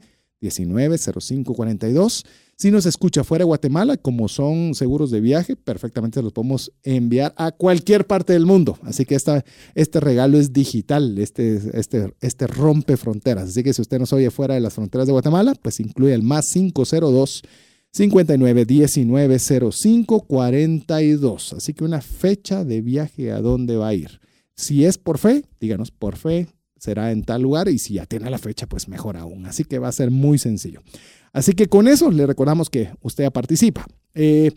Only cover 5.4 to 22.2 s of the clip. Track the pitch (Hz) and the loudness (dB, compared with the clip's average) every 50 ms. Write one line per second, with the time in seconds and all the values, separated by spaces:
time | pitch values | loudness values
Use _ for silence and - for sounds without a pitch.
5.4 | 180 - 262 - - - 110 - - 117 - 123 107 117 - 139 117 107 - 113 | 0 -2 -6 -8 -6 -8 -8 -8 -8 -8 -6 -6 -6 -4 -4 -4 -6 -6 -4 -4
6.4 | 113 131 135 123 - - - _ - 135 131 127 120 117 120 127 139 151 - - | -4 -2 -4 -4 -6 -8 -18 _ -6 -2 0 0 0 2 2 2 0 0 -4 -4
7.4 | 165 165 - - 175 185 180 170 - - 208 208 196 - 208 190 175 - 180 170 | -6 -6 -4 0 2 2 2 2 2 4 2 2 2 2 0 0 2 2 2 4
8.4 | 165 180 196 190 165 113 87 - - 127 - - 135 - 143 139 - - 147 143 | 4 6 6 6 4 4 0 -4 -6 -8 -4 -4 -2 0 0 0 0 0 0 0
9.4 | - _ - - - - - - 156 - - 165 147 143 127 120 127 139 143 147 | -2 _ -10 -20 -20 -8 -2 -2 0 0 0 0 2 2 2 4 4 4 4 4
10.4 | 143 139 123 139 135 131 - 113 95 - 143 147 147 120 101 98 104 - - - | 4 2 2 0 0 0 -2 -6 -4 -2 0 0 0 0 -2 -2 -4 -4 -4 -2
11.4 | 120 113 110 104 101 110 - 113 110 - - 117 101 98 - _ - 123 - - | 0 0 0 -2 -4 -4 -4 -4 -4 -2 -2 -4 -4 -4 -6 _ -6 -6 -4 -4
12.4 | 135 117 - 127 139 156 151 151 139 - 139 120 - 117 110 104 - 131 117 95 | -6 -4 -2 0 2 2 2 2 2 0 0 0 0 -4 -6 -4 -2 -2 -2 -2
13.4 | 90 90 92 120 123 139 127 - 110 - 135 127 127 - 139 135 131 120 - - | -4 -6 -4 -2 -2 0 0 -2 -2 -2 -2 -2 -2 0 0 2 2 0 0 -2
14.4 | 139 131 135 127 117 113 - - 107 95 - 127 131 131 139 131 123 151 156 180 | -4 -2 -2 -2 -2 -4 -4 -6 -8 -6 -4 -2 0 2 2 2 2 2 2 2
15.4 | 208 269 269 - - 120 - - 110 107 - - 131 139 131 113 107 117 147 151 | 2 2 0 -2 -6 -8 -6 -6 -8 -6 -2 2 2 2 4 2 2 0 0 0
16.4 | 143 - - 180 190 185 165 - 127 - - 160 165 147 127 127 135 - - - | 0 0 0 0 0 0 0 -2 -2 0 0 0 2 2 2 2 2 0 -2 -8
17.4 | - - _ _ _ _ _ _ _ _ - - 202 202 196 185 175 160 151 131 | -16 -20 _ _ _ _ _ _ _ _ -2 0 2 4 4 4 4 4 4 4
18.4 | 131 123 120 123 117 110 131 147 147 135 - 147 127 117 123 139 143 135 131 127 | 4 4 4 4 4 4 4 4 4 4 2 0 0 2 2 2 2 2 2 2
19.4 | - - 143 127 123 110 - - - 214 226 240 220 - 226 214 - - 143 131 | 2 0 0 0 0 0 -2 0 2 2 4 2 2 2 0 0 0 0 -2 0
20.4 | 123 123 123 143 156 160 160 156 127 - 160 156 156 151 151 147 139 123 101 - | 0 2 2 2 2 0 0 -2 -4 -2 -2 0 2 2 2 2 2 0 -2 -2
21.4 | - - - - - - 151 - 160 160 165 147 - - - - | -8 -12 -12 -12 -10 -10 -8 -6 -4 -4 -4 -4 -6 -8 -8 -2